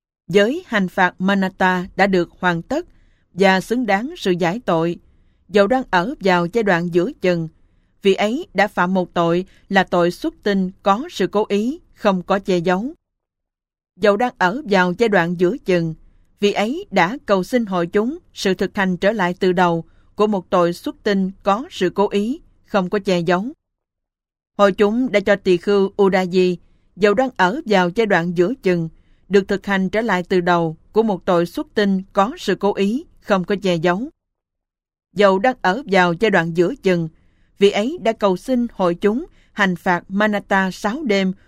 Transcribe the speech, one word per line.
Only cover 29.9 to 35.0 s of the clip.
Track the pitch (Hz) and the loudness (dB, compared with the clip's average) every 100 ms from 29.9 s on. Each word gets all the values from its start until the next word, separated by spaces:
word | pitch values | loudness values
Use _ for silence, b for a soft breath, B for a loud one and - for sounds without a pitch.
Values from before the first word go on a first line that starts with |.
trở | 214 | -2
lại | 233 180 | -2 -4
từ | 175 185 | 0 -2
đầu | 175 170 160 156 _ | 2 0 -2 -8 _
của | 214 | -2
một | 226 190 | 0 -2
tội | - 170 170 | 0 0 0
xuất | - - | -6 -6
tinh | - 202 190 190 | -2 0 -2 -2
có | 202 208 359 | -2 -2 -2
sự | - | -4
cố | 180 196 | -2 -2
ý, | - 196 262 - _ | -2 -2 -4 -8 _
không | - 190 | -2 -2
có | 175 196 | -2 -4
che | 185 | -2
giấu. | 170 175 185 294 _ _ _ _ _ _ _ _ _ | 0 0 -2 -6 _ _ _ _ _ _ _ _ _